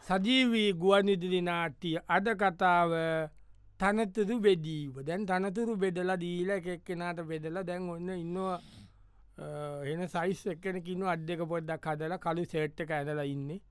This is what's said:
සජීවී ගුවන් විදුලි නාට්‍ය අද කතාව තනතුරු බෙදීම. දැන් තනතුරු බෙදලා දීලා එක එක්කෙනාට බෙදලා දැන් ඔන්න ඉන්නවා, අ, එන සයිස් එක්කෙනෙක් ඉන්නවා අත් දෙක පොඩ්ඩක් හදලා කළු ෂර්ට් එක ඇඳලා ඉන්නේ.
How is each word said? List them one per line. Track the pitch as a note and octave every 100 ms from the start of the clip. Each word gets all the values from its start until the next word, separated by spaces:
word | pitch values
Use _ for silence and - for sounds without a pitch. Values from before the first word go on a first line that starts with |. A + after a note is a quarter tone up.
සජීවී | - F#3+ G3 C4 B3+ A3+ G#3
ගුවන් | E3+ F#3 G3 G3+
විදුලි | G3 F3+ F3+
නාට්‍ය | F3 E3+ E3+ C3 F3 D#3+
අද | - F3 G3+
කතාව | G#3 G3+ F3 F#3 F3 E3+ E3 E3 D#3+ D#3 - - - - -
තනතුරු | F#3+ G#3 A3 F#3 G3+ A#3+
බෙදීම. | G3+ F#3 D#3+ D#3 C#3+ C3
දැන් | C#3 F3+ G#3
තනතුරු | F#3 G3 F#3+ A#3 A3
බෙදලා | F#3+ F3+ F3+ F#3
දීලා | F3 F3 F3+ G3
එක | F3
එක්කෙනාට | F3 - F3 F3 E3+
බෙදලා | E3 D#3+ D#3 F3
දැන් | F3+ F3+ F3+
ඔන්න | E3+ F3+
ඉන්නවා, | F#3 E3 F3+ F#3+ F3 - - G#2 - - - -
අ, | - D3+ D3 D3 C#3+
එන | C#3 D#3+ F3+
සයිස් | F3+ E3+ G3 G#3
එක්කෙනෙක් | D#3+ F#3+ F#3 F3
ඉන්නවා | F3+ F#3+
අත් | E3 D#3+
දෙක | E3+
පොඩ්ඩක් | E3 E3+ D#3+ D#3 D#3+
හදලා | D3+ D#3+ F3+
කළු | F3+ E3
ෂර්ට් | F3 E3 D3+ -
එක | D#3
ඇඳලා | D#3 C#3+ D3+
ඉන්නේ. | C#3+ C#3 C#3 F3+ -